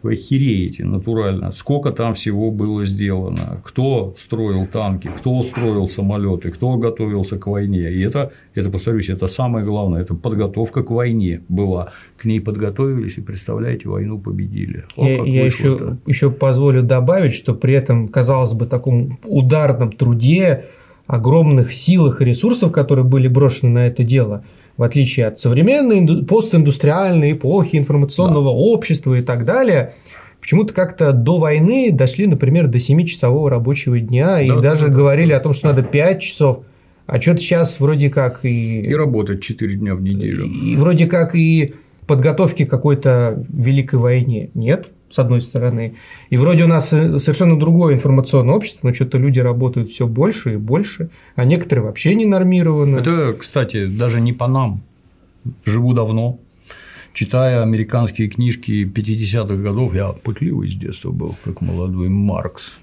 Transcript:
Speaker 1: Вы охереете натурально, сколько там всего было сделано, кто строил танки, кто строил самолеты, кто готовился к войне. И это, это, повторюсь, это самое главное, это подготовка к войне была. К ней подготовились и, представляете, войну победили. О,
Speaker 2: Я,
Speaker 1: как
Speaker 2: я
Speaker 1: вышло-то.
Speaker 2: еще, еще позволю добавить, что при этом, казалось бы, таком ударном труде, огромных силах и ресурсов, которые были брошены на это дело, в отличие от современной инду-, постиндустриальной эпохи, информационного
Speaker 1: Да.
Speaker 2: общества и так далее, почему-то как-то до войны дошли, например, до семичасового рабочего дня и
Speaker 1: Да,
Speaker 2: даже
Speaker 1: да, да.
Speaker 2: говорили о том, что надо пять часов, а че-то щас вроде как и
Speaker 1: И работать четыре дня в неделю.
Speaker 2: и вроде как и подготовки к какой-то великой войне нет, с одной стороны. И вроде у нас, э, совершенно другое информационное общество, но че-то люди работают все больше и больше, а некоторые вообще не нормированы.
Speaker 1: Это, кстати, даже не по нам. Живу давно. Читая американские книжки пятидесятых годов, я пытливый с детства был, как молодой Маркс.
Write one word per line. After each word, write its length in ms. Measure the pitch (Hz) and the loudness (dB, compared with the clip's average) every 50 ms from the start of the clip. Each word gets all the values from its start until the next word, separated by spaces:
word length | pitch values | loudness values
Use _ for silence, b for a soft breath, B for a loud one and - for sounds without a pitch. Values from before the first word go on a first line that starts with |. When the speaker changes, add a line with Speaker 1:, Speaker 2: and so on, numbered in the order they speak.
| - | -2
Speaker 1:
Вы 80 | 113 113 | -4 -4
охереете 720 | 110 - - 139 135 139 135 110 95 90 90 92 - 85 | -4 -4 -2 -2 0 0 0 0 -2 -4 -4 -6 -6 -6
натурально, 640 | 90 95 98 98 110 113 110 107 98 95 92 - 92 | -4 -4 -4 -4 -4 -4 -4 -2 -4 -4 -4 -6 -8
сколько 380 | 95 - - - 143 147 143 143 | -10 -10 -6 -4 -4 -2 -2 -4
там 240 | - - 117 117 107 | -4 -4 -4 -4 -4
всего 380 | 104 - 113 104 101 110 113 | -6 -6 -6 -4 -2 -2 -4
было 340 | 110 104 104 107 107 104 104 | -2 -4 -4 -4 -4 -4 -4
сделано, 760 | 98 98 98 101 98 98 92 95 90 85 82 82 - - 92 - | -4 -4 -2 -2 -4 -2 -4 -4 -6 -6 -6 -8 -8 -10 -12 -14
кто 500 | - - - 127 135 135 117 98 98 92 - | -10 -6 -4 -2 0 0 -2 -4 -6 -10 -14
строил 480 | - - - 113 113 107 98 95 95 95 | -12 -8 -6 -4 -4 -2 -2 -2 -4 -4
танки, 400 | - 113 107 101 95 87 - - 90 - | -4 -6 -4 -4 -4 -6 -6 -10 -12 -6
кто 240 | - 127 127 127 | -4 -2 -2 -2
строил 460 | 120 - - - 120 113 107 101 95 92 | -2 -4 -4 -4 -2 -2 0 0 -2 -4
самолеты, 640 | - - 101 98 104 104 101 98 92 85 - 90 | -4 -4 -2 -2 -2 -2 -2 -2 -4 -4 -6 -10
кто 260 | 82 - - 123 127 117 | -8 -4 -4 -2 -2 0
готовился 640 | 117 113 117 - 113 107 104 101 95 98 107 95 | -2 -2 -2 -4 -6 -4 -2 -4 -4 -4 -6 -8
к 80 | 101 101 | -6 -6
войне. 440 | 101 101 101 101 101 90 87 82 | -4 -4 -2 -2 -2 -2 -2 -2
И 100 | 90 92 | -2 -2
это, 300 | 95 110 127 - - - B B B B _ | -2 -2 -2 -4 -6 -6 B B B B _
это, 160 | - 95 95 | -6 -4 -4
повторюсь, 400 | 95 98 - - 113 110 98 95 | -4 -4 -4 -2 -4 -4 -4 -4
это 160 | 95 95 - | -6 -4 -4
самое 400 | 107 - - 131 123 117 113 104 | -6 -4 -4 -4 -2 -2 -2 -4
главное, 360 | 104 104 104 101 95 87 82 92 | -4 -4 -2 -2 -2 -2 -2 -4
это 100 | - 90 | -6 -6
подготовка 720 | 82 - 123 110 104 107 98 - 110 113 110 - 139 131 | -6 -6 -6 -4 -2 -4 -4 -2 -4 -6 -4 -4 -6 -4
к 80 | - | -2
войне 500 | 117 117 123 123 117 113 98 90 85 85 - - | -2 -2 -2 -2 -2 -2 -2 -2 -4 -6 -6 -6
была. 420 | 90 92 101 95 92 87 87 - B B B B B _ | -4 -2 -2 -2 -2 -4 -6 -10 B B B B B _
К 80 | - | -4
ней 140 | 113 110 110 | -2 -2 -2
подготовились 760 | 98 110 104 95 107 104 101 - 135 139 135 127 107 98 - - | -2 -4 -6 -4 -6 -6 -4 -4 -4 -2 -2 -4 -6 -6 -10 -12
и, 40 | |
представляете, 680 | 104 98 101 98 - - 110 107 113 123 123 - - 107 | -12 -12 -12 -12 -10 -8 -6 -6 -4 -6 -6 -6 -6 -8
войну 300 | 101 98 98 104 110 104 | -6 -6 -6 -6 -8 -8
победили. 640 | 98 104 98 95 95 95 101 101 95 90 90 87 85 - - | -8 -8 -8 -6 -8 -8 -6 -8 -8 -8 -10 -12 -14 -16 -4
О, 120 | - 123 135 | -2 0 0
Speaker 2:
Я, 100 | 131 127 | 0 0
Speaker 1:
как 100 | 120 139 | -2 0
Speaker 2:
я 140 | 131 131 | 0 2
Speaker 1:
вышло-то. 440 | 131 131 127 - - 139 135 131 139 | 2 0 0 0 0 0 0 0 -4
Speaker 2:
еще, 120 | 127 123 123 - | -6 -8 -8 -2
еще 260 | - 135 - - 139 | -2 -2 2 2 0
позволю 520 | 135 - 143 135 127 127 143 143 131 127 127 | 0 0 0 0 2 2 2 2 2 2 2
добавить, 500 | 117 131 127 123 135 175 190 180 135 110 | 2 2 2 2 2 2 2 2 0 -2
что 220 | - - - 117 | -2 -4 -4 -4
при 180 | - - 123 131 | -2 0 2 2
этом, 340 | 139 131 - 120 117 113 104 | 2 2 2 0 0 0 0
казалось 460 | - 139 127 117 139 131 127 113 110 | 0 0 2 2 2 0 0 0 0
бы, 140 | 110 120 120 | -2 -2 -2
таком 500 | 131 123 123 135 123 120 - 135 123 - - | -4 -4 0 0 0 0 0 -2 -6 -12 -8
ударном 680 | 226 202 143 131 127 151 156 151 139 131 120 127 110 | -2 0 2 4 4 4 4 2 2 2 0 -2 -4
труде, 720 | 101 - - 120 120 113 113 131 165 185 190 175 139 - B B B B B B B B B - | 0 0 2 2 2 2 4 4 4 4 4 2 2 0 B B B B B B B B B -4
огромных 680 | 135 120 110 127 143 165 165 151 143 131 120 - - | -4 0 2 4 4 4 6 6 4 4 4 2 -2
силах 480 | - - - 185 185 160 139 123 - | -4 0 2 4 4 4 4 2 2
и 40 | 139 | 0
ресурсов, 460 | 123 120 123 - 226 240 240 202 165 | 0 2 2 2 0 2 2 0 0
которые 340 | 165 160 139 123 147 131 127 | 2 0 2 2 2 2 4
были 220 | 127 131 135 127 131 | 4 4 4 2 4
брошены 440 | 123 135 143 135 131 - - 123 | 4 4 4 2 2 2 0 2
на 160 | 120 120 123 120 | 2 4 2 0
это 160 | 120 - 120 | 2 0 0
дело, 400 | 113 127 135 120 104 104 101 B B B B B B B - | 2 2 2 2 0 -4 -8 B B B B B B B -2
в 60 | 120 | -2
отличие 440 | 117 117 143 135 123 - - 117 107 | 0 2 2 0 2 2 0 -2 -2
от 120 | - - | -2 -2
современной 600 | - 123 123 131 165 220 269 294 285 247 220 196 | -2 0 2 4 4 4 4 4 4 4 4 4
инду-, 260 | 175 151 170 165 139 | 4 4 2 2 0
постиндустриальной 1040 | - 196 226 220 - - 165 151 143 135 - - 147 151 180 196 190 180 165 151 147 151 | 2 2 0 2 2 2 4 4 4 2 2 0 0 0 2 0 2 2 2 2 2 0
эпохи, 440 | 151 - 131 160 196 170 175 - 156 | 0 0 0 2 2 0 2 0 0
информационного 680 | 139 - 147 147 143 139 - - 180 185 160 147 143 135 | 0 2 2 0 0 0 0 0 2 2 4 2 2 2
Speaker 1:
Да. 20 | 123 120 | 2 2
Speaker 2:
общества 560 | 160 220 233 214 220 - 160 160 - 131 127 | 4 4 2 2 0 -2 -2 -2 0 0 0
и 80 | 123 | 0
так 240 | 123 - 123 120 117 | 0 0 -2 -2 0
далее, 480 | 117 202 262 269 233 185 139 120 B B B B B B B B B B B | 0 2 2 2 4 2 2 0 B B B B B B B B B B B
почему-то 320 | - - - 185 214 214 - | -2 2 2 2 2 2 0
как-то 400 | - 185 175 - - 165 143 135 | -2 -2 -2 0 0 2 2 4
до 240 | 120 117 147 175 175 | 2 2 2 2 2
войны 540 | 156 156 151 151 156 190 247 269 262 226 165 | 2 2 2 4 4 4 4 2 2 2 2
дошли, 320 | 127 135 123 - - 202 208 | 2 2 0 2 0 2 2
например, 400 | 156 123 - 127 143 175 165 135 | 2 2 2 2 2 2 2 2
до 120 | 117 123 | 2 0
семичасового 720 | 123 - 135 160 175 165 - - - 120 123 147 156 139 | 2 2 2 2 2 0 -2 -2 0 0 2 2 2 0
рабочего 480 | 131 120 117 123 143 139 - 135 123 120 | 0 0 0 0 -2 -2 -2 -2 0 0
дня 420 | 117 107 123 123 143 180 196 170 | 0 0 0 2 2 2 2 2
и 80 | 139 131 | 2 2
Speaker 1:
Да, 100 | 123 117 | 2 4
Speaker 2:
даже 260 | 117 143 156 151 151 | 4 2 2 2 2
Speaker 1:
да, 20 | 147 | 4
да. 60 | 139 | 4
Speaker 2:
говорили 360 | 131 143 143 139 151 170 165 | 4 4 4 4 4 4 4
о 80 | 147 131 | 2 2
том, 140 | - 156 139 | 2 0 -2
что 140 | - - 156 | 0 2 2
надо 140 | 139 131 127 | 2 2 0
пять 380 | 101 - 143 151 180 190 190 - | 2 0 2 4 4 2 0 -4
часов, 400 | - - - 151 135 123 - b b b b b b b b b | -10 -2 0 2 2 2 0 b b b b b b b b b
а 140 | b - 123 | b -4 0
че-то 220 | - 170 175 170 | 2 2 2 2
щас 380 | 170 - 175 170 170 165 - - | 2 0 2 2 2 0 0 0
вроде 300 | 139 143 156 139 143 139 | 0 0 2 2 0 0
как 340 | 139 147 135 123 123 - - | 0 0 0 0 -2 -4 -4
и 380 | 127 120 117 113 113 113 110 | -2 -2 -2 -2 -2 -4 -4
Speaker 1:
И 120 | 104 110 139 | -2 -2 0
работать 460 | 151 156 135 123 107 104 98 101 95 - | 0 0 0 0 0 -2 -2 -4 -6 -6
четыре 320 | - 113 - 110 98 98 | -10 -8 -6 -4 -4 -4
дня 200 | 101 107 101 95 | -4 -2 -4 -2
в 60 | 92 | -2
неделю. 420 | 95 95 98 98 104 104 95 92 92 | -2 -2 -2 -2 -2 -4 -4 -4 -6
Speaker 2:
и 300 | - - - - - - | -6 -6 -4 -2 0 2
вроде 300 | 139 143 175 180 156 170 | 2 4 4 4 4 2
как 300 | 165 175 175 165 165 - | 2 2 0 0 2 2
и 400 | 170 160 160 160 160 147 139 B B B B B B - - | 2 2 4 4 2 0 -2 B B B B B B -2 0
подготовки 580 | 151 135 127 160 147 - - 160 170 - 147 | 2 2 4 2 2 2 0 0 2 0 0
к 40 | 127 | 0
какой-то 760 | - 123 - 147 143 131 - 139 127 123 120 117 107 - 123 - - | 0 0 2 2 0 2 2 2 2 2 2 0 -2 -4 -8 -8 -4
великой 460 | - 120 123 135 139 131 131 - 127 | -2 0 2 2 0 0 0 0 0
войне 500 | 117 123 123 127 120 127 117 107 85 - - | 2 2 2 2 2 0 -2 -4 -6 -8 -6
нет, 320 | 117 110 120 156 190 - - - _ _ _ | -4 0 0 0 0 -2 -12 -20 _ _ _
с 80 | - - | -2 -2
одной 220 | 131 120 120 120 | 0 2 2 0
стороны. 520 | 120 - - 131 123 123 117 113 117 110 113 B B B B B B B | 0 -2 -4 -2 -2 -2 -2 -2 -6 -6 -10 B B B B B B B
И 40 | - | 0
вроде 280 | 123 131 165 175 160 170 | 2 4 4 4 4 4
у 20 | 165 | 4
нас, 240 | 165 160 135 - | 4 2 2 2
э, 280 | 165 151 160 165 160 143 | 2 2 2 2 0 0
совершенно 380 | - - 147 - 185 170 165 147 | 0 0 0 2 4 4 4 4
другое 360 | 151 160 165 170 175 160 139 | 4 4 4 4 4 4 2
информационное 600 | 123 - 147 135 135 127 - - 139 120 123 151 | 2 2 2 2 2 2 2 2 2 4 4 2
общество, 320 | 214 208 - - - - 127 | 0 0 -4 -12 -4 -2 -2
но 40 | 120 | 0
че-то 240 | - 131 123 - 127 | 0 -2 0 0 0
люди 220 | 127 143 131 127 | 2 2 2 2
работают 480 | 123 123 120 120 131 123 123 127 123 110 | 2 0 0 0 -2 -2 -2 -2 -4 -4
все 200 | - - 127 117 | -4 -4 -4 -2
больше 460 | 113 120 147 208 214 - - 127 110 | 0 2 0 0 0 -2 -4 -4 -4
и 40 | 104 | -4
больше, 520 | 104 110 127 170 202 208 - - 165 165 b b b b b | -2 -2 -2 -2 -2 -4 -6 -10 -10 -10 b b b b b
а 100 | b 123 | b 2
некоторые 400 | 123 160 170 170 - 147 127 104 | 2 2 2 0 0 0 0 0
вообще 300 | 107 104 - - 156 196 | -2 -6 -4 0 0 2
не 100 | 220 226 | 2 2
нормированы. 720 | 208 196 190 185 180 185 180 170 160 156 151 147 143 135 131 | 2 2 2 2 2 2 2 2 2 2 2 2 2 2 0
Speaker 1:
Это, 360 | 120 151 170 165 156 127 110 - | 0 0 0 0 0 -2 -2 -6
кстати, 460 | - - - 143 123 104 - 110 98 95 | -10 -6 -2 -2 -2 -2 -2 -4 -4 -4
даже 320 | 95 107 120 123 113 117 | -2 -2 -2 0 0 0
не 140 | 117 120 123 | 0 0 -2
по 140 | - 123 123 | -2 -2 -2
нам. 340 | 131 135 131 117 98 98 - _ _ _ _ _ _ _ _ _ _ _ _ 120 - - _ | 0 0 0 -2 -4 -6 -10 _ _ _ _ _ _ _ _ _ _ _ _ -14 -14 -8 _
Живу 300 | 104 104 117 123 123 123 | -2 -2 0 0 0 0
давно. 460 | 120 113 110 110 110 113 120 123 - - _ B B B B B B B B B B B B B | 0 0 0 -2 -2 -2 -2 -4 -6 -14 _ B B B B B B B B B B B B B
Читая 480 | - 110 - - 127 131 131 123 120 | -8 -6 -2 0 0 2 2 2 0
американские 680 | 113 113 110 107 110 107 - 120 117 104 98 - 110 101 | 0 0 0 0 -2 -2 0 -2 -2 -2 -2 -2 -4 -4
книжки 560 | 104 - 123 120 120 123 - - 107 104 101 | -2 -2 0 0 -2 -4 -4 -4 -2 -2 -2
пятидесятых 800 | 95 95 117 104 107 110 107 110 98 98 120 104 98 101 95 | -2 -4 -6 -4 -4 -4 -4 -2 -2 -2 -2 -2 -2 -4 -4
годов, 320 | 101 104 98 110 127 113 87 | -2 -2 -2 -2 -2 -2 -2
я 120 | 95 98 92 | -4 -4 -4
пытливый 580 | - - - 113 104 - 143 175 - 113 98 95 | -6 -8 -8 -8 -6 -4 -4 -4 -4 -4 -4 -6
с 60 | 92 | -8
детства 360 | 95 - - - - - - | -8 -10 -12 -12 -12 -10 -8
был, 240 | 85 85 80 82 - - - | -8 -6 -8 -8 -10 -10 -10
как 160 | - 85 - | -12 -8 -6
молодой 480 | 87 87 87 87 87 92 92 92 90 90 | -6 -6 -4 -4 -4 -4 -4 -4 -2 -2
Маркс. 640 | 92 101 101 101 92 82 - - - - - - - - | 0 0 0 0 -2 -4 -6 -8 -12 -12 -18 -18 -20 -20